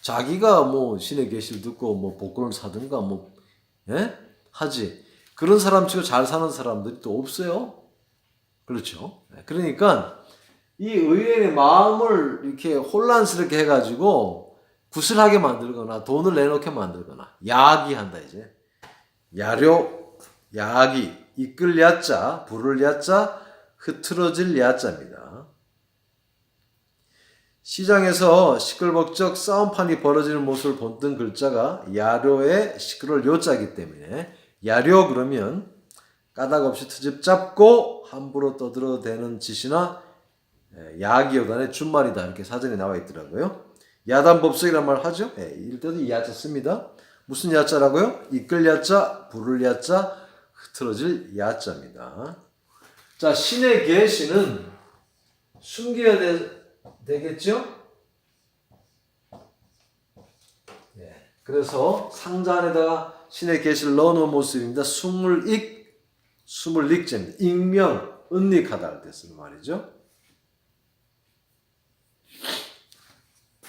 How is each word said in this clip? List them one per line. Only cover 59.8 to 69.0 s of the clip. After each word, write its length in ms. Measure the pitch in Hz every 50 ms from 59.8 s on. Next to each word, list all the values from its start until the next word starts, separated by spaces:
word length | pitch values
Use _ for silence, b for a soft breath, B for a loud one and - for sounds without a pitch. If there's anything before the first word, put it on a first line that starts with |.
| _ _ _ _ _ _ _ _ _ _ _ _ _ _ _ _ _ - - - _ _ _
네. 380 | 95 87 82 - - _ _ _ _ _
그래서 640 | - 135 147 139 - 147 131 139 175 - - - -
상자 500 | - - - 175 180 185 180 180 180 180
안에다가 640 | 175 170 165 165 160 160 165 160 - - - - - _
신의 320 | - - 170 170 165 151
계시를 340 | 160 156 151 147 147 147 139
넣어놓은 360 | 143 151 170 170 165 156 147
모습입니다. 520 | 143 143 131 135 - 131 120 117 120 139 139
숨을 640 | 139 - - - 185 180 185 185 185 175 165 - 220
익, 520 | 220 220 - - - - - _ _ _ _ _ _ _ _ _ _ _ _
숨을 460 | - - - - 165 165 160 147 143
익자입니다. 460 | 165 175 170 - 127 107 90 - - -
익명, 840 | 196 175 180 180 180 185 185 196 190 160 139 - - - - - _ _ 175
은닉하다 540 | 185 190 196 190 165 - - 110 92 87 80
할 160 | 71 -